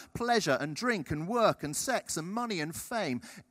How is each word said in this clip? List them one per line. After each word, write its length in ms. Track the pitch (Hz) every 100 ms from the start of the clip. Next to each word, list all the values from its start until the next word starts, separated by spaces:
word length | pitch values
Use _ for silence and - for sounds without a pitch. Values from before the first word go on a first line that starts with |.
| -
pleasure 440 | - 240 233 165 127
and 140 | 147
drink 380 | 147 247 214 135
and 160 | 151 170
work 340 | 240 208 -
and 140 | 147 147
sex 400 | - 233 - -
and 100 | 160
money 320 | 220 240 185
and 160 | 151
fame, 460 | 165 - 233 170 123 - - -